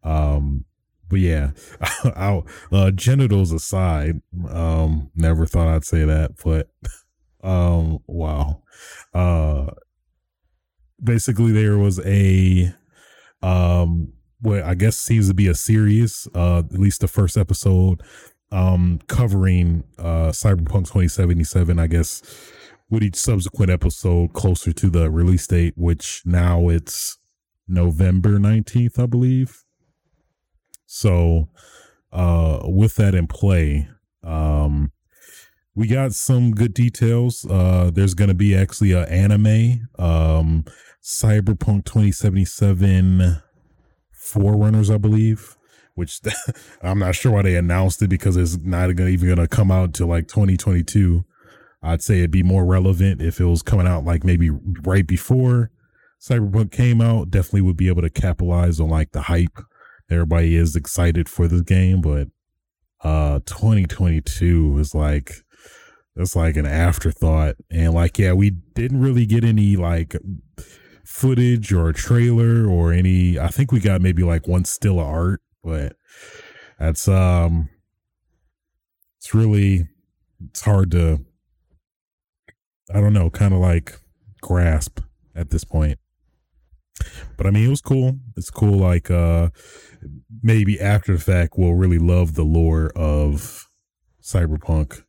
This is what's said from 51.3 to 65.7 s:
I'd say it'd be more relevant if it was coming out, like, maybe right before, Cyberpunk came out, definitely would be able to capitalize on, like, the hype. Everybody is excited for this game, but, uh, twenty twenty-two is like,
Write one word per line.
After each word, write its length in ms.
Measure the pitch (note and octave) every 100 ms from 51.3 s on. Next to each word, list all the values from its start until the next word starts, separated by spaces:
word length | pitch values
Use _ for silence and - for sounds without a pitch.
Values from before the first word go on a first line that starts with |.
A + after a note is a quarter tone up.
| _ _ - _ _
I'd 200 | E2 E2
say 180 | - G2
it'd 120 | F2
be 120 | E2+
more 220 | F2+ F#2+ F2+
relevant 560 | F#2 F#2 F2+ G2 F#2+
if 180 | E2 -
it 60 | F2+
was 160 | E2+
coming 260 | - G2+ F2+
out, 180 | F2 D2
like, 180 | F2
maybe 260 | F2+ F2+ E2 D2 - F2
right 220 | F2+ G2 E2
before, 640 | F#2 - B2+ B2+ B2 A2+ _ _ _ _ _ -
Cyberpunk 440 | A#2+ G#2 G2+ G#2
came 300 | - B2 A#2
out, 280 | A#2 A2+ F2+
definitely 320 | G2 F#2 G2+
would 160 | F#2+ E2+
be 100 | F#2
able 140 | F2
to 80 | E2
capitalize 680 | - F#2 F2 F2 F2 F2 D#2+
on, 100 | D#2+
like, 220 | D#2+ D2+
the 100 | -
hype. 380 | D2 F2 E2+ - - _ - _ _
Everybody 460 | E2+ E2 E2+ E2+ E2
is 200 | E2 D#2
excited 540 | C#2+ - F2 E2 E2
for 180 | - E2+
this 140 | F2
game, 400 | E2 F#2 F#2 F#2
but, 280 | D#2+ D2 C#2 _ _ _ _ _ _ _
uh, 380 | D#2+ D#2 D2 C#2+ -
twenty 400 | - G#2+ G#2+ F2
twenty-two 920 | - F2 D#2+ - - F2 E2+ D2+ C#2+
is 160 | D2+ D2+
like, 400 | D2+ D2 C2+ - _ _ -